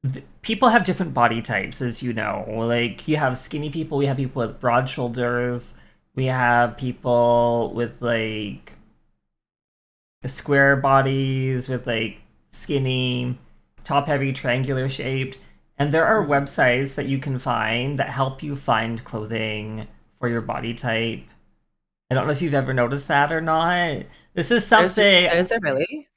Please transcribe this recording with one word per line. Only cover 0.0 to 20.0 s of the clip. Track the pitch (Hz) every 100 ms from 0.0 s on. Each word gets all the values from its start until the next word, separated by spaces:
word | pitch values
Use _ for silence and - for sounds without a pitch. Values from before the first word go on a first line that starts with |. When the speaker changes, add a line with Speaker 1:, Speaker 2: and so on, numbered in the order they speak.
| 139
Speaker 1:
Th-, | 131 - -
people | - 220 247
have | 226 180
different | 180 175
body | 131 120 113
types, | 107 107 95 -
as | 123 113
you | 123
know. | 113 104 104 107
Like, | 110 117 117 120 - -
you | 151
have | 139 123
skinny | - 151 147
people, | 151 156 143
we | 139
have | 131
people | 131 135
with | 113 -
broad | 127 120 131
shoulders, | - 123 120 120 120 123 120 - - - _ _ -
we | 131
have | 127 123 120 120 110
people | 131 120 131 120 120 120 120 117 113 110
with, | 117 123
like, | 120 113 110 107 104 95 - - _ _ _ _ _ _ _ _ _ _ _ _ _ _ 127
square | - - 139 139 139
bodies, | 135 135 135 135 135 131 131 131 127
with, | 127 123
like, | 113 110 - - _ _
skinny, | - - 143 131 127 127 123 123 127 - _ _ -
top-heavy, | - 143 139 143 135
triangular | 135 131 123 131 131 131
shaped. | 135 123 135 131 - - _ _ _
And | 147
there | 156 160
are | 220 143
Speaker 2:
Mm-hmm. |
Speaker 1:
websites | 143 139 - 131 120 135 143
that | 135
you | 135
can | 139 127
find | - 117 110 117 131 143
that | -
help | 135 131 127
you | 151 139
find | - 113 113 113
clothing | - 113 107 113 110 107 107 110 110 -